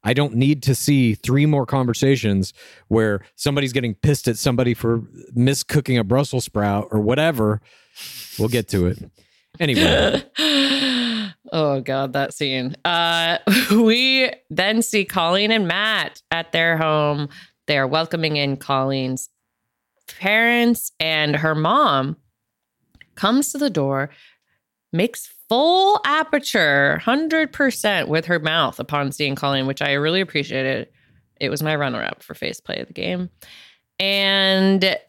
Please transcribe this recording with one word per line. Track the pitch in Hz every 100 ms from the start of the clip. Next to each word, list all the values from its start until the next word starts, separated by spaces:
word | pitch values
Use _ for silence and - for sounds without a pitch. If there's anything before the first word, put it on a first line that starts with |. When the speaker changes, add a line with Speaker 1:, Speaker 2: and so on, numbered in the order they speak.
Speaker 1:
I | 104 127
don't | 147
need | 113 135 147
to | 135
see | 127 - 139 120
three | 104 - 135 151
more | 143 120
conversations | 139 127 113 135 135 110 98 92 - - - _
where | 113 110 101 - -
somebody's | 151 143 139
getting | 123 120
pissed | 104 147 139 -
at | 110
somebody | 143 123 123
for | 117 113 117 - - - 120
miscooking | 127 139 - 151 135 123
a |
Brussels | 101 127 147 127 -
sprout | 104 104 101 -
or | 107
whatever. | 104 131 160 135 107 104 _ _ _ - - - - -
We'll | 110
get | 120 107
to | 98 90
it. | 92 - _ _ _ _ -
Anyway. | 160 277 311 - - 269 - -
Speaker 2:
<laughs> | 311 285 277 277 269 254 240 226 208 - -
Oh, | 165 151 135
God, | 123 135 135
that | 139 139
scene. | - 143 131 123 - 175
Uh, | 170 170 170 165 170 - 208
<laughs> | 226
we | 208 226 233 262 262 254 - _
then | 156 190 220
see | 233 214
Colleen | 180 190 165 190 208
and | 220 180
Matt | 175 220 208 151 - _
at | 165 165
their | 165 165 160
home. | 160 151 147 147 143 - - _ -
They | 147
are | 135
welcoming | 156 165 170 160 151
in | 139 135
Colleen's | - 135 135 135 131 131 - _ _ _ _ _ _ _ -
parents, | - 190 214 233 240 240 226 - _
and | 160 156 151 147
her | 156 156
mom | 160 254 262 139 135 160 _ _ _ _ _ _ _ _ - -
comes | 196 254 277
to | 277
the | 285
door, | 170 139 135 139 - - _ _ _ _ _ _
makes | 165 226 - - - _
full | 233 320 359 392 415 -
aperture, | 302 311 294 - 226 156 139 139 156
hundred | 220 269 320 320 311
percent | - 277 - 214 190 -
with | 156 160
her | 175
mouth | 156 165 143 -
upon | - 143 139
seeing | - 143 135
Colleen, | 143 135 135
which | 135
I | 143
really | 139 151 180
appreciated. | 190 151 147 131 131 127 - _ _ _ _ _
It | 143
was | 147
my | 156 156
runner-up | 139 120 50 -
for | -
face | - - -
play | - -
of | -
the |
game. | 175 - 180 180 _ - - - _ _ -
And | 196 196 196 196 190 190 190 196 190 -